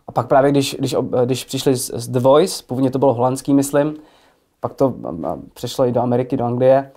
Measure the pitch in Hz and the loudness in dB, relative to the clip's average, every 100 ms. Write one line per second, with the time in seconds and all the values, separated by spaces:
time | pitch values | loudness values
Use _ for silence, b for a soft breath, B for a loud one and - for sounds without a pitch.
0 | - 131 117 139 139 143 135 - 123 - | -8 -4 2 4 4 2 0 -4 -2 -2
1 | 131 123 123 127 - 135 147 127 - - | -2 0 0 -2 -4 -2 0 0 -2 -8
2 | 120 127 131 147 - - - 127 131 131 | -4 0 4 4 4 -4 -8 -2 -2 2
3 | 139 117 127 135 - 139 139 143 151 151 | 0 2 0 -2 2 2 2 0 0 -4
4 | b b b b b - 120 - 135 - | b b b b b -10 -10 -2 -2 -2
5 | 64 82 73 80 - - 120 - 123 120 | -10 -8 -6 -8 -12 -12 -10 -2 0 0
6 | 123 120 127 135 120 123 127 135 139 | 0 -2 -2 -4 -4 2 4 4 0